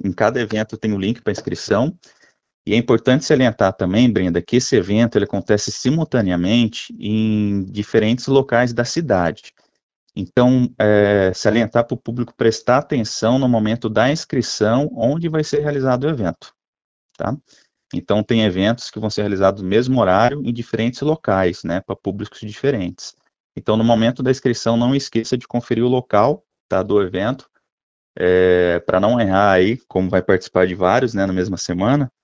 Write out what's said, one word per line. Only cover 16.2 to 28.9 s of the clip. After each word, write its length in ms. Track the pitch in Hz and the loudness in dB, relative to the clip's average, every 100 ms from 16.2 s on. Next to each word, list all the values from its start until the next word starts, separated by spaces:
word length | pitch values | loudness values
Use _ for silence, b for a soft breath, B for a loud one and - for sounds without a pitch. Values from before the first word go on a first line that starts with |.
| 92 - - _ _ _ _ _ _ - | -4 -6 -14 _ _ _ _ _ _ -8
tá? 180 | - 147 b b b _ _ | -6 -6 b b b _ _
Então, 300 | - - 104 | -8 -2 -2
tem 220 | 104 113 | 0 0
eventos 480 | 110 90 101 120 - | 0 0 0 -2 -8
que 80 | 110 | -8
vão 100 | 107 | -6
ser 120 | - | -4
realizados 380 | 104 95 95 98 | -4 2 2 0
no 80 | 92 | 0
mesmo 320 | 104 127 131 | 0 2 2
horário 400 | 95 95 120 147 | 2 4 2 0
em 80 | 120 | -6
diferentes 480 | 120 - 110 117 123 | -8 -6 -4 -4 -4
locais, 640 | 147 165 - 95 90 85 | -4 -2 -2 0 0 -2
né, 160 | 82 90 | -6 -6
pra 160 | - 113 | -6 -8
públicos 420 | 98 98 104 - | -8 -8 -10 -12
diferentes. 680 | 107 104 139 120 87 - - - _ _ _ - | -16 -6 -4 -2 -6 -10 -18 -20 _ _ _ -8
Então, 200 | - 113 | -2 2
no 60 | |
momento 400 | 113 113 113 - | 2 4 2 0
da 80 | 131 | -2
inscrição, 460 | 127 131 113 117 117 | 0 -2 -2 0 0
não 180 | 123 | 0
esqueça 420 | 139 - 113 113 120 | 0 -2 -4 -2 -4
de 120 | - | -4
conferir 340 | 120 - 113 | -6 -2 0
o 60 | 123 | 0
local, 560 | 127 - 104 120 151 _ _ - | 0 2 2 4 0 _ _ -4
tá, 120 | 95 | -2
do 220 | 101 104 | 0 0
evento, 480 | 92 92 107 135 - _ _ _ _ _ _ - | 0 -2 -4 -6 -12 _ _ _ _ _ _ -2
é, 640 | 90 90 92 90 87 85 | 2 4 4 4 2 0
pra 140 | - | 0